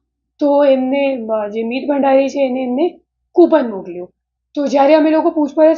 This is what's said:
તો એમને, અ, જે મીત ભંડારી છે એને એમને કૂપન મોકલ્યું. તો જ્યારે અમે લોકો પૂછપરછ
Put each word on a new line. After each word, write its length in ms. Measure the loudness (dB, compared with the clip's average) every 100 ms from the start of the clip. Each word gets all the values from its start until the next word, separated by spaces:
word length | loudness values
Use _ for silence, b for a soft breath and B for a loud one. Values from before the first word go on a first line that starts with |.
| _ _ _ -4
તો 260 | 0 2
એમને, 640 | 2 2 0 -2 -2 -4 -6
અ, 220 | -6 -6
જે 140 | -6
મીત 260 | -6 -6 -4
ભંડારી 400 | -2 2 2 0
છે 180 | -2 -4
એને 160 | -4
એમને 380 | -6 -2 -4 -6 _ _ _
કૂપન 380 | 2 4 4 -2
મોકલ્યું. 400 | -8 -12 -14 -16 _ _ _ _
તો 120 | -6 -2
જ્યારે 280 | 0 4
અમે 160 | 4 4
લોકો 200 | 2 0
પૂછપરછ 460 | -2 -4 2 2